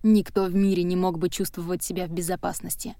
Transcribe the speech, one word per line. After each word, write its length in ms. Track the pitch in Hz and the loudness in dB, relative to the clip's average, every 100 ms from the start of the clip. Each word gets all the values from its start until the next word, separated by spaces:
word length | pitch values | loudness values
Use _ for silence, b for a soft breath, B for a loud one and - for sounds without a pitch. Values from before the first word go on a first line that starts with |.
никто 420 | 214 214 196 - 190 | 6 6 4 0 2
в 100 | 185 | 2
мире 280 | 196 185 | 4 2
не 120 | 175 180 | 2 2
мог 220 | 185 170 | 0 0
бы 120 | 175 | -2
чувствовать 540 | - 185 - 170 180 | -2 -6 -4 -6 -6
себя 220 | - 185 180 | -4 -6 -6
в 60 | |
безопасности. 840 | 170 170 180 180 - 175 - - - | -6 -4 -4 -4 -6 -8 -8 -10 -14